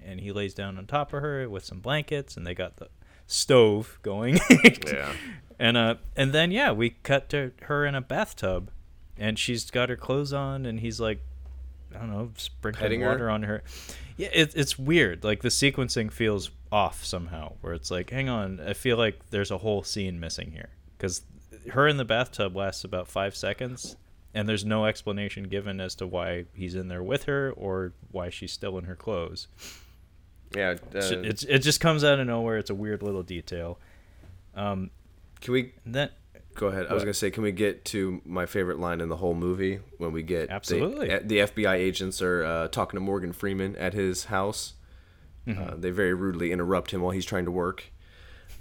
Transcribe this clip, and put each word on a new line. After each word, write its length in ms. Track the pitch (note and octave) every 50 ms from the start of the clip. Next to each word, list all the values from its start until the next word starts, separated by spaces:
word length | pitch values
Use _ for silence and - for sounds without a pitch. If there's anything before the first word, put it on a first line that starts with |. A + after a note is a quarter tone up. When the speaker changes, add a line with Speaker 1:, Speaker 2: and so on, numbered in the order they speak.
| -
Speaker 1:
and 140 | F#2+ F#2+ F#2
he 100 | - G2+
lays 220 | G2 G#2 G2+ G2 -
down 240 | - G2+ G2 F#2+ F#2+
on 80 | F#2+ G#2+
top 260 | - D3 D3 - -
of 80 | C#3+
her 260 | C#3 D3+ C#3+ C3+ C3 A#2+
with 140 | G2+ F#2+ -
some 140 | - - F#2
blankets 580 | F#2 A#2 C#3 D3+ C#3+ - D#3 C#3+ C#3+ - - -
and 100 | E2+ F2
they 60 | F2+
got 220 | F2 F2+ E2+ - -
the 100 | - - - - - - - - - -
stove 720 | - - - - C#3 B2+ A#2 G#2+ G#2 G#2 A2 - - - -
going. 360 | G#2 G2 G2+ A2+ B2 C#3+ F3 -
<laughs> 60 | - B3+ - - C4+ - - - D2+
Speaker 2:
Yeah. 240 | C#2+ C#2 C#2 C#2+ C#2+ - - - G#3+ - - - - -
Speaker 1:
And, 180 | A#2+ A#2 A#2 A#2+
uh, 180 | A2+ A2+ A#2 A#2 - - -
and 160 | - C#3 C3+ C3+
then, 180 | D3+ E3 F3
yeah, 200 | F#3 A3+ C#4+ B3+
we 200 | B2 G#2 A#2+ A#2
cut 380 | - - - - C#3 C#3 - -
to 220 | - D3 C#3 B2+ B2 - -
her 220 | - D3 C#3+ D3
in 80 | C#3+ C#3
a 80 | C3+
bathtub 720 | B2+ - C3 E3 G#3+ - - - - F#2+ F#2 F2+ F#2 - - - - - - - - - - -
and 200 | G#2 G#2+ A2 G#2+
she's 320 | - - B2 A2+ - -
got 200 | - B2 B2 B2
her 60 | B2
clothes 360 | - - - C3 C#3 D3 C#3 C#3
on 320 | C#3 C#3 C#3 C3+ C3+ C3+
and 140 | B2 A2 A2+
he's, 200 | A2 A#2 A2 A2+
like, 200 | A#2 A2 G#2+ G2+ - - - - - - - - - - - - - - -
I 60 | G2+
don't 120 | A2 A2+
know, 200 | G#2 G2+ A2+ A#2+ A2
sprinkling 460 | - - - - - - A2 G#2 - G#2+
Speaker 2:
Petting 180 | G#2 A2 A#2
her? 80 | B2 B2
Speaker 1:
water 180 | B2+ C3 A#2+ A2+
on 140 | G#2+ G#2+ G#2+
her. 200 | G#2 G#2+ G#2+ - - - - - - - - - - - -
Yeah, 100 | E3+ G#3 -
it, 200 | D#3+ D#3+ D3+ -
it's 240 | - C#3+ C3+ - -
weird. 460 | C3 C#3 E3 F3 C#3 G2 E2+ E2 -
Like, 180 | G#2+ G#2+ G#2 -
the 40 | B2
sequencing 640 | A2 - - C#3 C#3 - C3 A2 - B2 A2 G#2+
feels 400 | - - A#2 A2 G#2 G2 F2+ - - - - -
off 340 | - G#2+ G2 E2 - - -
somehow, 480 | - - F2+ E2+ E2 E2+ D#2 D#2 D2+ - -
where 120 | - F2 E2+
it's 160 | E2+ - -
like, 200 | F#2 F2+ F2+ -
"Hang 180 | B2 C3 C3+ C3
on, 320 | B2 A2 G2+ F#2+ F#2+ F#2
I 140 | D#2 F#2+ G2+
feel 240 | - - C3 A#2 A2+
like 320 | A#2 A2 G2 - - -
there's 200 | - G2+ G2+ -
a 80 | G2+ F2+
whole 220 | F#2+ G#2+ G#2 G2 F2+
scene 360 | - - G#2+ G2 F#2+ F2+ E2+
missing 320 | E2 E2 - - F2 E2
here." 200 | D#2+ E2 - - - - - - - -
'Cause 220 | - F#2+ F2+ - - - - - - - - - - A#2
her 160 | - B2+ C#3+ D3+
in 80 | D3+
the 80 | C#3 B2+
bathtub 500 | G#2+ A2 A#2 B2+ - - - G2+ G2 F2+
lasts 300 | F#2+ G2 G2 F#2+ - -
about 240 | F#2+ G2 F2+ F#2 -
five 260 | - - G2 G2 F#2+
seconds, 640 | - - G2 G#2 - B2+ B2 B2+ B2 - - - - - - - - - - -
and 160 | A2 G#2 G#2
there's 160 | A2 G#2 G2+
no 200 | G#2+ A2 A2 G#2+
explanation 600 | A2 G#2+ - - G#2+ G2+ G2+ G#2 G2+ - - G2
given 340 | F#2+ F#2+ G2 G2 G#2 G2 F#2+
as 160 | F#2 F#2 -
to 100 | - F#2+ F2+
why 380 | F2+ F2+ F2 F2 F2 F2 F2 - -
he's 220 | F#2 F#2 F2+ F2
in 140 | F#2+ F#2 F#2
there 140 | F2+ F2 F2+
with 200 | G2 B2+ C#3 -
her 280 | - C#3+ C#3 C#3 C3+ -
or 380 | - - G2 F#2+ F#2+ F#2 F2+ - - - -
why 180 | - F#2+ F2 F2+
she's 220 | - - - F2+
still 260 | - - - G2+ F#2 F#2
in 60 | F2
her 100 | F2 F2+
clothes. 520 | - - - G#2+ F2 E2+ D#2+ E2 - - - - - - - - - - - - - - - - - - - - - - - -
Speaker 2:
Yeah, 220 | G2+ G2 F#2 F2 F2 - - -
Speaker 1:
It's 160 | G2 G2 F#2+
ju-, 100 | F#2 F#2
Speaker 2:
uh, 20 |
Speaker 1:
it's, 220 | F#2 G#2+ G#2+ - -
it 160 | A#2+ C#3+ C3+
just 200 | B2+ D3+ D3 -
comes 240 | - E3+ D#3+ D3+ C#3+
out 160 | D3 C#3+ C#3
of 80 | C3 B2
nowhere. 300 | A#2 A#2 A#2 A#2 A2+ A2
It's 120 | G2+ -
a 60 | G#2
weird 280 | G2 G#2 G#2+ G#2+ G2 G2
little 200 | G#2 G2 F#2+ F2+
detail. 560 | F2 F#2 E2+ D#2+ - - F2 E2+ E2+ F2 - - - - - - - - - - - - - - - -
Um, 360 | G2 G2+ G2+ G2+ F#2+ F#2 F#2 - - - - - - - - - -
Speaker 2:
Can 120 | - - B2
we 200 | C3 B2 B2 - - -
Speaker 1:
and 100 | A#2 A2+
then 140 | C3+ C#3+ - - - - - - - - - -
Speaker 2:
Go 120 | - G#2+ G2+
ahead. 200 | F#2+ F#2+ F2+ C#2+
I 60 | F#2
was 80 | G#2
Speaker 1:
What? 40 | G2+ G2+
Speaker 2:
gonna 60 | G2
say, 180 | - - G2
can 120 | F#2 - A2
we 80 | G#2
get 320 | G2 F2+ G#2+ G2+ F#2 - -
to 360 | - - G#2+ F#2+ F#2+ F#2 F2+ -
my 220 | D2 F2 F#2 F2
favorite 340 | F2 - G#2 F#2 F2+ E2+ C#2+
line 220 | F2 F2 F2 E2
in 80 | E2+ E2
the 80 | E2 E2
whole 160 | F#2 F2 E2+
movie 440 | E2+ F2 F2 F#2 F#2+ F#2+ F#2+ G2 G2 G2 - - -
when 160 | E2+ E2 D#2+
we 100 | E2 D#2+
get 240 | D#2+ F2+ E2 D#2 -
the 60 | F#2
Speaker 1:
Absolutely. 560 | G2+ - - F2 E2+ - F#3 C4 D4 C#4 -
Speaker 2:
eh, 100 | F2+ G2+
the 200 | - A2 A2 G2+
F 120 | G2+ G#2 -
B 120 | - G#2+
I 100 | G2 F#2+
agents 460 | F#2 F#2 F#2+ F#2 - F#2+ F#2+ F#2 -
are, 240 | F#2+ F2+ F2+ F2 D#2+
uh, 220 | D#2+ E2 E2 E2 D#2+
talking 280 | - B2+ G2 E2+ - G2
to 40 |
Morgan 320 | F#2 G2 G2 G2+ F2+ F2 E2+
Freeman 420 | - - G2+ G2 F#2+ F#2+ F#2+ G2+
at 180 | - F2+ F#2 F#2
his 320 | G#2 F#2+ F#2+ F#2 - -
house. 480 | - G#2+ F#2+ F#2+ G2+ G#2+ - - - - - - - - - - - - - - - - - -
Speaker 1:
Mm-hmm. 160 | A#2+ G#2+ F#2
Speaker 2:
Uh, 140 | - E2 E2
they 140 | E2 E2+ F#2
very 240 | F2+ F#2+ G2+ F2+ F2+
rudely 400 | F2+ F#2+ F#2+ F2+ E2 F2 F2 F2
interrupt 380 | F2+ F2 F2 F#2+ F2+ E2+ -
him 100 | - F#2+
while 100 | F2 F2+
he's 140 | F2+ F#2+ F#2
trying 180 | - - F#2 F#2
to 80 | F2
work. 400 | F2 F#2 F2 F2+ F#2+ - - - - - - - - - - - - - - - - -